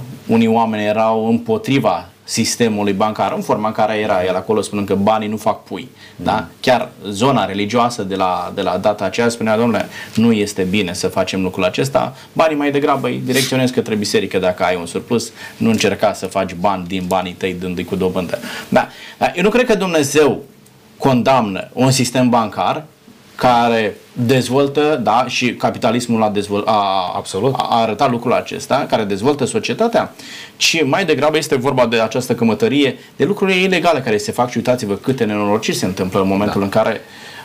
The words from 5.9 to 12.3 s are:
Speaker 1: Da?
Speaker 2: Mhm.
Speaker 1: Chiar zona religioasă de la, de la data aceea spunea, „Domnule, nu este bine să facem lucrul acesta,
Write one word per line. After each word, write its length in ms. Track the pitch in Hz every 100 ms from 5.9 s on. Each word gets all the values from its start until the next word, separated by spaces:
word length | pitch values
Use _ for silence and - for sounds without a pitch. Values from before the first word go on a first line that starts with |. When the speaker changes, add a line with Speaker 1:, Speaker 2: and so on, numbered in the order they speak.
| - - -
Speaker 1:
Da? 160 | 87
Speaker 2:
Mhm. 140 | 107 - -
Speaker 1:
Chiar 280 | - 120 - - 98
zona 340 | 101 135 120
religioasă 580 | 95 98 104 120 120 117
de 120 | 95
la, 380 | 98 92 87 90
de 60 | 95
la 140 | 90 92
data 280 | 104 104
aceea 240 | - - 117
spunea, 280 | - 110 110
„Domnule, 300 | 240 208 - - -
nu 180 | - 233
este 300 | 214 - -
bine 300 | 90 104 87
să 160 | 92 -
facem 340 | - - 95
lucrul 220 | 92 95
acesta, 500 | 95 - 135 131 123 - -